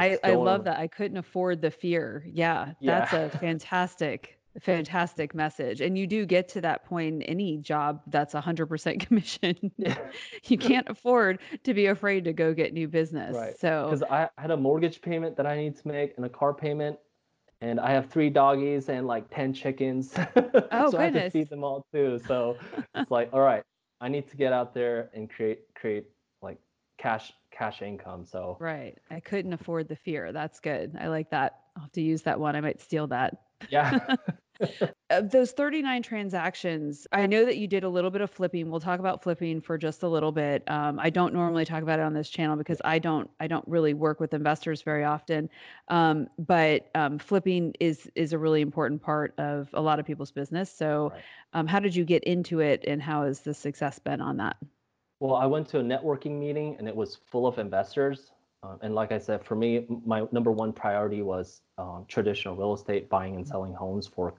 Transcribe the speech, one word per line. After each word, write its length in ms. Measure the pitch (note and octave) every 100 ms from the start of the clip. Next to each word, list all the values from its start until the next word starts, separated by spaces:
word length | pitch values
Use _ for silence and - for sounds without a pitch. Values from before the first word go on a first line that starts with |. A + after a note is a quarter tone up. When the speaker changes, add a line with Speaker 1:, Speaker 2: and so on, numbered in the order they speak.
Speaker 1:
I, 180 | F#3 F#3+
I 100 | F#3+
Speaker 2:
go 60 | F#3
Speaker 1:
love 180 | F#3 G3
Speaker 2:
on. 40 |
Speaker 1:
that. 140 | F#3+ D#3
"I 100 | D#3+
couldn't 300 | - G#3 F#3+
afford 420 | E3+ F#3 F3+ E3+
the 80 | D#3
fear." 540 | - F3 E3+ A#2+ A2+ E3
Yeah, 460 | D#3+ E3 D#3+ C#3+ D#3+
Speaker 2:
Yeah. 200 | - E3+
Speaker 1:
that's 340 | - E3+ D#3
a 40 | D3+
Speaker 2:
<laughs> 0 |
Speaker 1:
fantastic, 1040 | E3+ D#3+ - F#3 F3+ - D#3 - - _ _ G3+
fantastic 760 | - E3+ D3 F3 E3+ - C#3+ D#3+
message. 440 | D#3 - B2+ A2+
And 160 | D3+ F#3+
you 100 | F#3+
do 180 | G#3+ G3
get 220 | F3+ F#3
to 100 | G3+
that 220 | E3 -
point 320 | - F3 D#3+ D#3
in 60 |
any 360 | - E3+ G3+ D3+
job 440 | D3 D3+ D3 D3+ -
that's 260 | D3+ D3
a 60 | D3+
hundred 260 | D#3+ E3 D#3
percent 320 | D#3 - -
<laughs> 60 | -
commission. 640 | A3 - - F3 F3 G3 -
Speaker 2:
Yeah. 320 | - - - - - -
Speaker 1:
You 140 | - G#3+
can't 300 | A#3 B3+ B3+
afford 520 | A3+ A#3+ B3 G3+ F#3 - D4
to 120 | -
be 120 | G3+ G3
afraid 380 | G3+ G3+ G3
to 80 | E3+
go 220 | D#3+ D#3+
get 180 | D#3+ D#3
new 160 | E3 D#3
business. 480 | E3 D#3+ D#3 F2+ B2
Speaker 2:
Right. 200 | A2 -
Speaker 1:
So 300 | F3+ D#3 C#3
Speaker 2:
'Cause 140 | D3+
I 260 | C#3+ C#3 E3 -
had 140 | D#3
a 60 | D#3
mortgage 440 | C3+ D#3 E3 D#3+
payment 360 | F3 E3 E3 E3
that 100 | C#3+
I 100 | D3
need 200 | D3+ D3
to 100 | D3+
make 300 | D3 C#3+ C3
and 100 | B2
a 20 |
car 240 | - C#3+
payment. 440 | C#3 D#3 D3 D3 D3 _ _ _ _ _ _
And 180 | A#2 A#2
I 100 | A#2+
have 160 | C3+ C3+
three 220 | E3 D3+
doggies 580 | D3 C#3 C#3 C#3+ C#3+ C3+
and, 180 | C3 B2+
like, 220 | A#2 A2
ten 220 | - C3+
chickens. 640 | C3+ C#3 C3+ C3+ C3 C3
<laughs> 220 | - E3+ - E3 - -
Speaker 1:
Oh, 200 | A3+ D4
Speaker 2:
So 80 | F#3
I 60 |
have 80 | E4
to 80 | C#4
Speaker 1:
goodness. 120 | F#3
Speaker 2:
feed 180 | D#3+ D3+
them 120 | C#3+
all 220 | C#3+ C#3 -
too. 260 | D3+ C#3 A#2+
So 360 | A#2+ B2+ A#2+ A#2+ - -
Speaker 1:
<laughs> 180 | -
Speaker 2:
it's 160 | - C#3
like, 200 | B2 A#2
"All 80 | C3+
right, 220 | C3+ A2 - _ _ _
I 80 | B2
need 200 | C#3+ C#3
to 60 | C#3
get 160 | C3
out 220 | B2+ A#2+
there 360 | B2 A#2+ A#2 A#2+
and 140 | A2+ A2
create, 420 | - A2 A2 -
create, 320 | - A2+ G#2 - _ _ _
like, 180 | F#2+ - _ _ _ -
cash, 340 | B2 A2 - - _
cash 320 | - A2+ -
income." 420 | G2+ G2+ - F2+ F2
So 320 | F#2 F2+ F2+
Speaker 1:
Right. 360 | E3 D3+ B2 - -
"I 80 | E3
couldn't 360 | - G3+ F#3
afford 340 | E3+ - E3 D#3
the 80 | D#3
fear." 340 | - D3+ E2
That's 280 | D3+ D#3 -
good. 360 | D#3 C3 D#2+ D#3
I 80 | D#3+
like 220 | D#3+ D#3
that. 340 | D3+ C3+ - _
I'll 80 | -
have 100 | D3
to 80 | -
use 220 | D#3 D#3+
that 160 | D#3+ -
one. 160 | D3+
I 60 | D3
might 200 | D3+ -
steal 280 | - D#3+ D3+
that. 340 | B2 C3 - _ - -
Speaker 2:
Yeah. 460 | - C#3+ B3+ - C4
<laughs> 60 | - - _ -
Speaker 1:
<laughs> 160 | F#3+ - F3 - -
Of 200 | F3+ G#3
those 220 | B3+ B3
thirty-nine 500 | - C#4+ D#4 C#4 B3+
transactions, 1040 | A#3 G#3+ G3+ F3+ E3+ - F#3 D#3+ D3 C#3+ -
I 140 | F#3+ G3
know 180 | G#3+ A#3+
that 100 | A3+
you 100 | G#3
did 140 | F#3+
a 40 | F#3
little 220 | F3+ F3+
bit 100 | G3
of 100 | G3+
flipping. 400 | - F3+ F3 D#3+
We'll 100 | D#3+
talk 200 | E3+ F3+
about 220 | F#3 -
flipping 380 | F3+ E3 E3+ D#3+
for 160 | - D#3+
just 240 | D#3 D3+
a 60 | F3+
little 240 | D#3+ D#3
bit. 360 | D#3 D3 C#3+ -
Um, 280 | D3+ D3 C#3+
I 100 | E3
don't 220 | E3+ F3+
normally 320 | F3+ E3+ E3
talk 180 | D#3+ D#3+
about 160 | D#3+ D#3+
it 40 |
on 100 | D#3
this 160 | D3+ D3+
channel 280 | - D#3 D3+
because 240 | D3+ E3+
I 140 | - D#3+
don't, 320 | E3 D3+ - -
I 60 | D#3+
don't 200 | D#3+ -
really 260 | E3 D#3
work 260 | D3 D#3 D3+
with 140 | D#3+
investors 480 | D3+ D3+ D#3 - D3+
very 220 | - D3+
often. 440 | D3 D3+ - D#3 D#3 - - - -
Um, 420 | F3 E3 D#3 C#3 -
but, 520 | D#3+ F3 D#3 D3+ -
um, 240 | D#3+ D3 D3
flipping 540 | - G3+ F#3+ F3+ E3 -
is, 300 | E3+ D3+ - -
is 160 | D#3+
a 40 | D#3+
really 220 | D#3 D#3
important 400 | D3 D#3 C3+ D3
part 320 | - D3+ D3 -
of 320 | D3 D3 C#3+
a 80 | -
lot 180 | D#3 D3+
of 60 |
people's 280 | D3 D3 C#3
business. 380 | - C#3+ E3 F#3+
So, 400 | - D#3 D3+ D3
Speaker 2:
Right. 100 | - - - -
Speaker 1:
um, 120 | E3 D#3+
how 100 | G3
did 160 | G3 F3
you 80 |
get 200 | E3+ E3+
into 360 | - F3 F3 E3
it 240 | D3+ C3+ -
and 140 | D3
how 220 | D3 D3+
has 160 | C#3+ C#3
the 140 | -
success 440 | D3 D3 C#3 D3 -
been 220 | - C#3
on 160 | C#3+ C#3
that? 180 | G#2 - D3 _ _ _ _ -
Speaker 2:
Well, 160 | C3+ B2+
I 100 | C3+
went 220 | D3+ D3+
to 100 | D3+
a 40 |
networking 560 | A#2+ C3 D#3+ C3+ D3 D3
meeting 380 | D3 D3 D3+ -
and 80 | A2
it 80 |
was 200 | G#2+ G2+ -
full 300 | _ B2 B2
of 120 | A#2+
investors. 720 | G#2 F#2+ G2 - C#3 C#3 - _ _ _
Um, 160 | G2 G2
and 100 | G#2+
like 200 | G#2+ A2
I 60 | A2
said, 260 | G2+ G#2
for 100 | -
me, 320 | A2 A#2 A#2 A#2
m-, 140 | A#2
my 220 | A2+ A2 A2
number 180 | A#2+ A#2
one 220 | G#2+ A2
priority 500 | A2 A2+ G2+ G#2 G#2
was, 400 | G2 F#2 F2 - _ -
um, 260 | F2+ F2+ F#2+
traditional 480 | - G#2 G2+ G2 F#2
real 180 | G2+
estate, 340 | G2+ - G2+ F#2
buying 280 | G2 F#2+ F#2+
and 100 | F2+
selling 260 | G2 F#2+
homes 320 | F2+ F#2+ G2 G2
for 220 | -
c-, 40 | F2